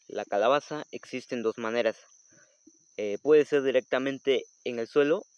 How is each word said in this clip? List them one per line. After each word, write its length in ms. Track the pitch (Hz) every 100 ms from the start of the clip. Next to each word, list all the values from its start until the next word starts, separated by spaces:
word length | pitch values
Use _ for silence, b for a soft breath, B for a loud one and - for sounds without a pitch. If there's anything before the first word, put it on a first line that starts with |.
| -
la 160 | 101
calabaza 580 | 104 104 110 143 - 151 151
existen 540 | 123 - 131 - 127
dos 120 | 113 110
maneras. 420 | 113 117 110 107 - _ _ b b b _ _ _ -
Eh, 220 | 104 101
puede 220 | 139 151
ser 180 | 143 147
directamente 800 | 135 127 - 131 135 135 - 127 - _
en 160 | - 120
el 80 | 113
suelo 360 | 147 143 180 -